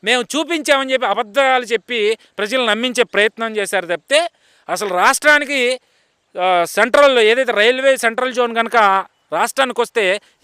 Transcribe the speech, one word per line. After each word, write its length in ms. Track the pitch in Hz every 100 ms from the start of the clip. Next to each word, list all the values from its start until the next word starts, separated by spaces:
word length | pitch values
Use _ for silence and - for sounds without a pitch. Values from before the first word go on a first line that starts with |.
మేము 180 | 196 247
చూపించామని 680 | 240 277 311 330 294 277 262
చెప్పి 140 | 262 233
అబద్ధాలు 580 | 202 226 202 269 254
చెప్పి 540 | 240 226 _ 240 208 220 _ -
ప్రజలు 260 | 202 262
నమ్మించే 380 | 240 208 254 247
ప్రయత్నం 540 | 240 196 214 - 226 214
చేశారు 300 | 196 196 175
తప్పితే 440 | 170 _ 294 339 _ _ _ -
అసలు 200 | 175 202
రాష్ట్రానికి, 920 | 180 208 262 294 294 285 285 247 254 _ _ _ _ _ -
ఆ, 240 | 180 180
సెంట్రల్ 540 | 170 - 226 285 285 254
ఏదైతే 340 | 214 240 254
రైల్వే 440 | 214 214 254 269 262
సెంట్రల్ 360 | 233 226 254
జోన్ 240 | 240 240 226
కనుక 200 | 226 233 202 190 185 _ _
రాష్ట్రానికి 480 | 156 226 - 269 220
వస్తే 400 | 233 - 190 202 _ _